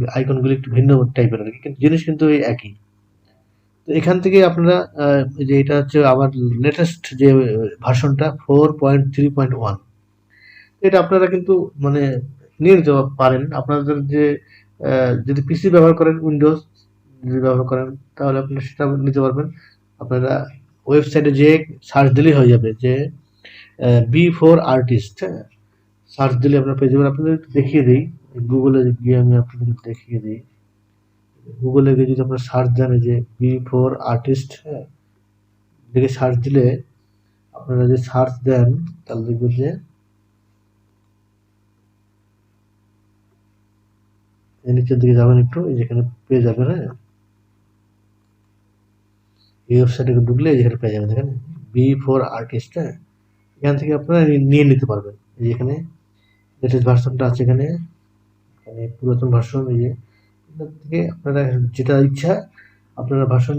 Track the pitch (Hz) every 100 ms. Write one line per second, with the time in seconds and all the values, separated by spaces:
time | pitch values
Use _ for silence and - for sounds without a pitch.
0 | 120 131 131 131 131 135 127 120 131 135
1 | 123 - 117 110 107 - 147 139 151 160
2 | 160 151 156 147 120 120 - - _ _
3 | _ _ _ _ _ _ _ _ - 156
4 | 170 180 190 190 180 165 170 180 - 147
5 | 143 139 135 139 135 139 139 143 139 151
6 | 139 131 135 131 120 120 143 147 170 -
7 | - 131 139 135 123 110 110 - 127 123
8 | 147 135 151 139 - 143 151 151 139 139
9 | 139 - 143 139 127 113 107 98 _ _
10 | _ _ _ _ _ - _ _ 190 185
11 | 170 190 180 185 175 185 139 143 139 143
12 | 139 127 127 - _ - 170 185 151 139
13 | 135 - 131 131 143 135 131 147 143 143
14 | 139 147 147 147 - _ _ - 139 131
15 | 127 113 127 139 139 165 190 175 165 165
16 | 160 160 156 147 151 160 - _ _ _
17 | _ 131 127 127 131 127 127 127 131 139
18 | _ - 139 135 139 135 - - 143 139
19 | 135 139 135 131 165 - _ _ _ -
20 | 123 127 131 139 - - _ _ - 147
21 | 143 156 143 135 151 160 - - - 139
22 | 139 123 156 143 123 117 110 110 127 131
23 | 156 - _ _ - - - - 127 120
24 | 113 156 175 165 160 165 131 131 123 113
25 | - - 185 104 - _ _ _ _ _
26 | _ - 135 123 143 139 135 135 135 139
27 | 139 139 156 160 - 139 135 151 123 131
28 | 165 - _ 123 117 131 135 131 127 120
29 | 120 123 123 120 120 123 120 120 117 110
30 | 120 113 107 113 - _ _ _ _ _
31 | _ _ _ _ - 117 127 135 135 131
32 | 131 131 131 127 - 127 123 123 127 123
33 | 117 120 - - 127 127 123 127 127 -
34 | 127 117 135 135 - - 156 135 - _
35 | _ _ _ _ _ _ _ _ _ 127
36 | 135 131 127 120 139 139 123 - - _
37 | _ _ _ _ _ - - 123 123 127
38 | - 127 127 - 131 127 120 - - -
39 | - 117 113 117 123 123 143 180 - _
40 | _ _ _ _ _ _ _ _ _ _
41 | _ _ _ _ _ _ _ _ _ _
42 | _ _ _ _ _ _ _ _ _ _
43 | _ _ _ _ _ _ _ _ _ _
44 | _ _ _ _ _ _ 123 123 123 123
45 | 123 120 120 123 123 170 170 120 120 120
46 | 123 - - 127 117 113 131 185 - -
47 | _ _ _ _ _ _ _ _ _ _
48 | _ _ _ _ _ _ _ _ _ _
49 | _ _ _ _ _ _ - 123 123 -
50 | 127 120 117 123 160 131 117 - 110 107
51 | 104 117 139 - - - - 123 135 135
52 | 131 131 113 113 117 117 - 175 - -
53 | _ _ _ _ _ _ 143 143 151 147
54 | 156 170 156 143 135 147 143 127 120 104
55 | 101 - _ - 117 120 127 156 170 _
56 | _ _ _ _ _ _ 123 127 120 123
57 | 131 127 123 123 123 127 151 170 - _
58 | _ _ _ _ _ _ 113 117 117 -
59 | 123 123 127 120 - 135 131 117 123 123
60 | - _ _ _ _ 156 156 - 147 165
61 | 170 165 143 139 131 123 120 - 127 139
62 | 139 - 165 214 - _ _ _ _ -
63 | 123 135 131 127 147